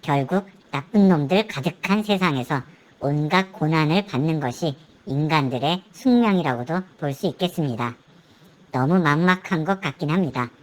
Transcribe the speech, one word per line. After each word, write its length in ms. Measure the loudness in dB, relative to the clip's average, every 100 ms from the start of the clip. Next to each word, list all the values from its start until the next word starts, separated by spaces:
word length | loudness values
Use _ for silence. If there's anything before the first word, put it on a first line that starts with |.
결국 460 | 0 0 0 -2 -4 -20 _
나쁜 360 | -10 -2 4 6
놈들 400 | 6 4 0 0
가득한 560 | -4 -8 -6 -2 -2
세상에서 580 | 0 0 0 -2 -2 -4 -6 -20 _ _
온갖 520 | -2 0 0 0 -2
고난을 520 | -4 0 2 2 0 0
받는 320 | -2 -2 -2
것이 360 | -4 -4 -6 -6 -14 _ -6
인간들의 760 | -2 0 0 0 -2 -2 -2 -6
숙명이라고도 920 | -4 2 4 4 2 0 -2 -2 -4 -6 -8
볼 140 | -6
수 140 | -2 -4
있겠습니다. 680 | -2 -4 -2 -4 -2 -4 -6 _ -20 _ _ -20 _ _
너무 280 | -2 2 2
막막한 640 | 2 2 2 2 0 -4
것 160 | -2 -2
같긴 300 | -4 -4 -2
합니다. 400 | 0 0 -2 -6 _